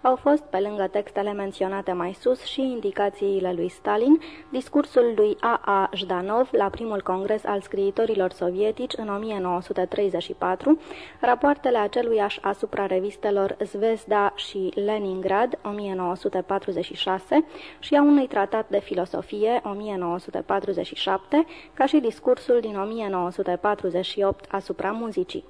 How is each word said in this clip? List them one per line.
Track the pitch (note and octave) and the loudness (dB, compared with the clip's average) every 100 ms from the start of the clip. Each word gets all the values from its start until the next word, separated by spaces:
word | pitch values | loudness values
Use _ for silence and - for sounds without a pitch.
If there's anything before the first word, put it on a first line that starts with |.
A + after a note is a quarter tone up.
au | B3+ B3+ | 2 2
fost, | C#4+ D4+ | 4 2
pe | D4 F#3+ | 2 -2
lângă | G#3 G#3 F#3+ | -2 -2 0
textele | G#3 G3+ - G3+ | -2 -2 -4 -2
menționate | G#3 G3 G3 F#3+ G3 F#3+ | -2 -6 -4 -4 -2 -2
mai | F3+ F3 | -2 -4
sus, | G3 B3 B3+ | -2 0 0
și | - - | -2 -2
indicațiile | C4 A#3+ G3+ F#3+ G3+ G3 G3+ G3 F#3 F3 | -2 -2 -4 0 -2 0 0 0 0 -2
lui | F3+ | -4
Stalin, | - - G#3 B3 D#4 - - - | -4 -2 2 6 4 4 -18 -8
discursul | B3+ - D4 C#4+ C4 A#3+ G#3+ | -8 0 0 2 2 2 4
lui | G#3 G#3 | 2 2
A | A#3 A#3 | 0 0
A | - G3 G3 | 2 2 2
Jdanov | G3 F#3+ F3+ F#3+ A3 C4 | -2 -4 -4 0 0 2
la | D#4+ D4 | 2 0
primul | - A3+ G3+ | -2 -6 -4
congres | - F#3 G3 G#3+ | -2 -4 -2 -2
al | - G3+ | -2 -4
scriitorilor | - G3 G3 G3 A3+ G#3+ F#3 | -4 -2 0 2 0 2 0
sovietici | - F3+ F3+ G#3+ A3 B3 - | 0 -2 0 0 0 -6 -6
în | G#3+ | -6
o | G3+ | -6
mie | A3 G#3 | -4 -4
nouă | F3+ F3+ | -2 -2
sute | F3 G3 F3+ | -2 -2 -2
treizeci | G#3 G3+ F3 | 0 0 0
și | - | -4
patru, | - F3+ F#3 - D#4 - - - - | -4 -2 0 4 2 2 -16 -16 -2
rapoartele | A#3+ A#3+ C#4+ C#4+ C4+ A#3+ | 2 4 4 2 2 2
aceluiași | G#3 A#3+ A#3+ A3 G3+ - | 2 0 0 2 0 -2
asupra | G3 G3+ G#3 - G3 | -4 -2 -4 -2 0
revistelor | F#3 G3 - G#3 G3+ G3 - | 0 -2 -4 0 2 0 0
Zvezda | G#3 G3+ A3 A3 - G#3 G3+ G3+ | -6 0 0 0 0 2 2 0
și | - G3+ F#3 | -8 -4 -4
Leningrad, | - G3+ G#3+ G3+ F#3+ F#3+ G3 B3 - | -2 -2 0 -2 -2 0 2 2 -2
o | G#3+ | -6
mie | G#3 G3+ | -6 -6
nouă | F#3 F3+ | -4 -2
sute | F#3 G#3 F#3 F3+ | -2 -2 -2 -2
patruzeci | G3 G3 E3 | -2 -2 -4
și | F3+ | -6
șase, | - - F#3+ - D#4 D#4+ - - - | -6 -2 -2 2 2 2 -8 -18 -16
și | - | 2
a | C#4+ | 4
unui | C#4+ C#4+ C4 | 8 6 4
tratat | G#3 G3 A3 A3 | 0 0 0 0
de | G3+ | -2
filosofie, | - F3+ F#3 - F#3 G#3 G#3+ A#3+ | -2 -4 -2 -4 -6 0 2 2
o | G#3+ | -2
mie | G3 G#3+ G3 | -6 -6 -4
nouă | F3 F3 | -2 -4
sute | - F#3+ - | -4 -8 -2
patruzeci | G3 G3 F#3+ F#3 | -2 0 -4 -4
și | |
șapte, | - F3 F#3+ - D4 E4 - - | -6 -2 -2 2 2 2 -4 -20
ca | - C4+ | 0 2
și | D4+ | 4
discursul | A#3+ - - B3 - A#3+ | 2 -2 0 0 4 2
din | A3 G3+ | 2 -4
o | |
mie | G3+ A3+ G#3 | -4 -4 -2
nouă | F#3+ F3 | -2 -2
sute | F#3 F#3 F3+ | -2 -2 0
patruzeci | G#3 G3+ F#3 F3 | 0 0 0 -2
și | F#3 - | -2 0
opt | G3 G3 - | 0 0 -6
asupra | G3 - F3 G3 | -8 -6 -4 -4
muzicii. | A3 A3+ G#3 F#3 - | -4 -4 -4 -4 -6